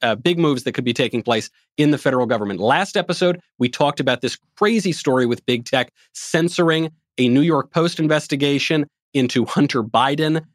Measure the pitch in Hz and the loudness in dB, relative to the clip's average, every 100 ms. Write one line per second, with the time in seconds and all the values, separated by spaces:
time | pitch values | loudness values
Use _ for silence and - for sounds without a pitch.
0 | 120 110 170 170 156 127 127 123 123 117 | -2 0 0 2 0 0 -4 -4 -4 -2
1 | 120 120 120 113 - - _ - 151 143 | -2 -2 0 -2 -2 -14 _ 0 2 2
2 | 143 127 120 113 101 90 107 151 196 208 | 0 0 0 -2 -2 -2 0 0 0 -2
3 | 175 170 180 175 _ _ 123 - 147 147 | -4 0 0 0 _ _ -4 0 0 0
4 | 135 120 127 - _ _ 208 226 180 147 | 0 0 -2 -8 _ _ 0 0 -2 -2
5 | 147 127 120 117 - 123 120 135 - _ | 0 0 0 -2 -2 -4 0 -2 -2 _
6 | _ - - 160 170 175 165 160 160 - | _ -16 -4 -2 0 0 2 2 -2 -8
7 | _ - 123 131 170 147 - 170 170 170 | _ -2 2 4 4 0 -2 -2 -2 0
8 | 151 151 - 139 143 143 - 160 90 _ | 0 0 0 -2 0 0 0 -2 -4 _
9 | _ 139 123 127 117 - 143 127 110 113 | _ -2 0 0 0 0 0 0 0 0
10 | 135 147 156 160 160 | 0 0 0 -2 -6